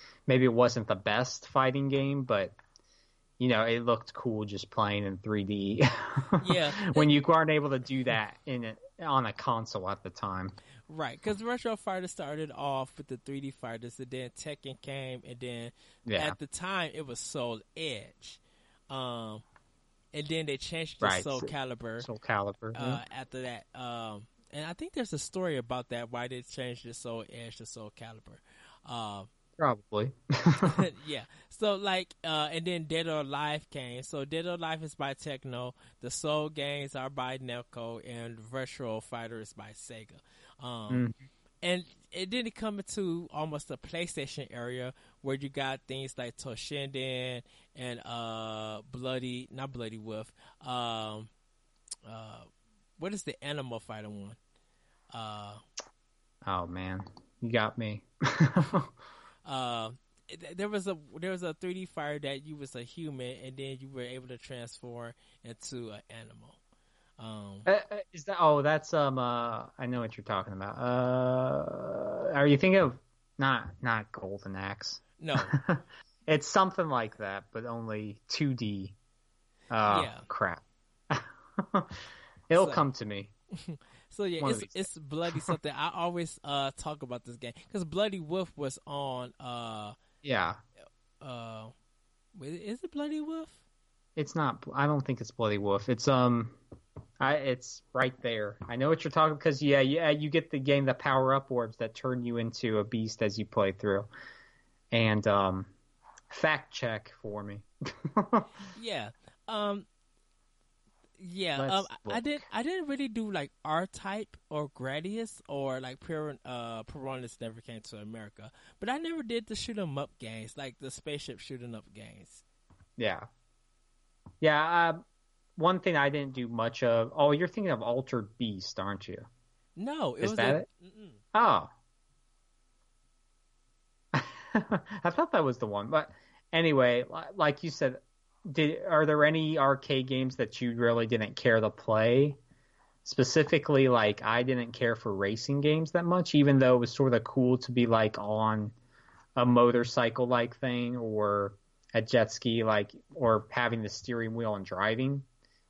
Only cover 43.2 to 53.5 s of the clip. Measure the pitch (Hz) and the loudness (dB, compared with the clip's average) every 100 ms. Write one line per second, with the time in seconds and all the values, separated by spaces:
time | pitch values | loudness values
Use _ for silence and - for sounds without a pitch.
43.2 | 170 151 156 151 - - - 170 175 156 | -6 -6 -6 -6 -8 -12 -8 -6 -6 -6
44.2 | 139 147 127 120 120 127 127 - _ _ | -8 -8 -10 -10 -8 -6 -8 -12 _ _
45.2 | 135 139 139 139 135 135 - 131 131 - | -4 -4 -4 -4 -4 -4 -8 -8 -8 -8
46.2 | 120 - 135 113 - 143 139 135 131 127 | -10 -10 -12 -10 -8 -6 -6 -6 -4 -4
47.2 | 127 123 - - _ - 123 117 - 120 | -6 -8 -12 -20 _ -12 -10 -10 -10 -8
48.2 | 113 113 110 110 110 107 - 123 127 131 | -6 -6 -6 -8 -8 -10 -12 -8 -6 -4
49.2 | 127 123 127 127 135 123 113 110 107 107 | -6 -8 -10 -12 -10 -8 -10 -10 -10 -10
50.2 | 110 _ - _ 131 123 120 113 110 107 | -12 _ -20 _ -6 -4 -2 -4 -6 -8
51.2 | 110 _ _ _ _ _ _ - 110 113 | -12 _ _ _ _ _ _ -18 -16 -16
52.2 | 110 - - _ _ _ _ - 185 202 | -16 -18 -20 _ _ _ _ -10 -8 -6
53.2 | 147 - 143 | -8 -8 -8